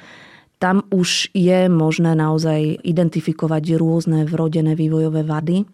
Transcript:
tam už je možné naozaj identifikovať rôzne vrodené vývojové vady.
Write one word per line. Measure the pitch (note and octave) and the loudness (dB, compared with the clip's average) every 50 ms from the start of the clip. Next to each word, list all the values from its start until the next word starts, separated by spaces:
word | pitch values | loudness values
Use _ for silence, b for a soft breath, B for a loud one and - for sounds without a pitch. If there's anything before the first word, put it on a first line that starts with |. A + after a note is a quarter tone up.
| B B B B B B B B B B _ _ | B B B B B B B B B B _ _
tam | - F3+ F#3+ G3 G3+ G3 G3+ | -2 0 0 0 0 0 0
už | F#3 F3+ E3+ - - - - - | 0 0 0 -2 -4 -4 -4 -2
je | G3 F3 F3+ F#3 F#3 F#3 | 0 2 4 4 4 4
možné | F#3 F3+ E3 D#3 D#3+ D#3+ - E3+ E3 E3 | 4 2 2 2 2 0 0 0 2 2
naozaj | D#3+ D#3 D#3 D#3 D#3+ D#3+ D#3+ D#3 D#3 D#3 D3+ D#3 - - | 2 2 0 0 0 0 0 0 0 0 -2 -4 -4 -4
identifikovať | - E3 E3 F3+ E3 - E3+ - - D#3 - F3 D#3 D#3+ D#3 D3+ E3 E3 D#3+ E3 | -2 0 0 0 0 0 -2 -4 -4 -4 -4 -2 -2 -2 -2 -2 0 0 0 2
rôzne | D#3+ D#3+ E3 D#3+ E3 D#3+ D#3 D#3 | 2 0 0 0 0 0 0 0
vrodené | D3+ E3+ D#3+ E3 D#3+ D#3 E3 D#3 D#3 D#3 E3 | 0 -2 -2 -2 -2 0 0 0 0 0 0
vývojové | D#3+ D#3 D#3+ D#3+ D#3+ D#3+ D#3 D#3 D#3 | 0 0 0 0 0 0 -2 -2 -2
vady. | D#3 D#3 D3+ D#3 D#3+ F3 F#3+ G#3 - | -2 -4 -4 -2 -2 -2 -2 -2 -4